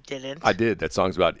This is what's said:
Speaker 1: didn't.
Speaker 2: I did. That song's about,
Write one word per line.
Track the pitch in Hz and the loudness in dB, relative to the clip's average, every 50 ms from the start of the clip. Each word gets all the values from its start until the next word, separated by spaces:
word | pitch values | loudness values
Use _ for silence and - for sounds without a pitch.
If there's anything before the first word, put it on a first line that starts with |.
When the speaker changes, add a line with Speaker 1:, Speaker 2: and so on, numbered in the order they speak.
| _ - | _ -12
Speaker 1:
didn't. | 143 135 131 135 139 156 | -12 -10 -10 -10 -8 -2
Speaker 2:
I | - 120 98 | 2 2 2
did. | 90 113 117 104 80 | 2 2 0 0 0
That | 80 80 - | -4 -4 0
song's | - 92 95 92 85 | 0 0 0 2 2
about, | 90 82 78 - | 2 0 0 -2